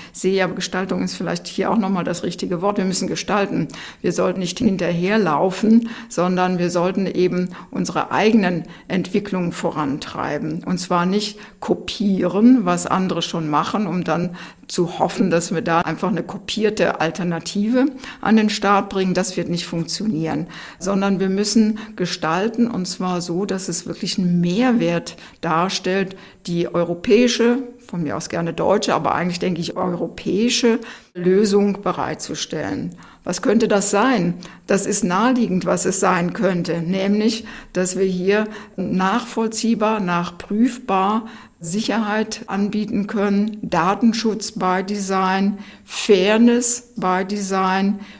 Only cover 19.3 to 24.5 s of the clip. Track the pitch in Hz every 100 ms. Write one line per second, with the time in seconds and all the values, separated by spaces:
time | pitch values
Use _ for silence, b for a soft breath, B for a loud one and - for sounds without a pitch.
19.3 | - 165 170 - 170 160 - 214 156 160
20.3 | 147 170 B B B 185 196 196 190 190
21.3 | 190 208 226 214 214 B - 175 - 156
22.3 | 170 220 233 233 180 180 - 185 175 175
23.3 | 175 202 190 185 170 - 170 180 - 180
24.3 | 175 175